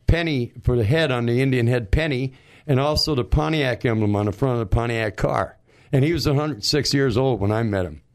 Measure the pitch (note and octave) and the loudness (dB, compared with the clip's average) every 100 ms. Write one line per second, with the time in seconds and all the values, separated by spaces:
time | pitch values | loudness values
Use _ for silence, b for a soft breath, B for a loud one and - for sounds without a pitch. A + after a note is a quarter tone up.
0 | - E3 E3 C#3 A#2 - - B2 G#2 D#3+ | 0 0 0 -2 -6 -4 -2 0 2 2
1 | D#3 B2 A#2 A#2+ C3+ C3 A#2 B2 G#2+ - | 2 0 0 0 2 2 2 0 0 0
2 | D#3 B2+ C3 B B B - B2+ D3 D3+ | 0 -4 -6 B B B -2 0 2 0
3 | - C3+ A#2+ - D#3 D#3+ C3 A#2 B2+ A2 | 0 -2 0 0 2 0 0 0 0 0
4 | G#2 G#2 G#2 F#2+ C3+ A#2+ A2+ A#2+ A#2 A2+ | 2 0 -2 0 -2 0 0 0 0 -2
5 | A2 - C#3+ A#2+ F#2+ - b b b C#3 | -4 -2 -2 -2 -4 -8 b b b 0
6 | D3 E3 D3+ C#3+ D3+ A#2+ - D3 C3+ C#3+ | 2 0 0 0 -2 -4 -2 0 0 0
7 | C3+ A2 C3+ A2 G2+ G#2+ A#2 G2 F2+ D2+ | 2 2 0 0 0 0 0 -2 -4 -8
8 | _ | _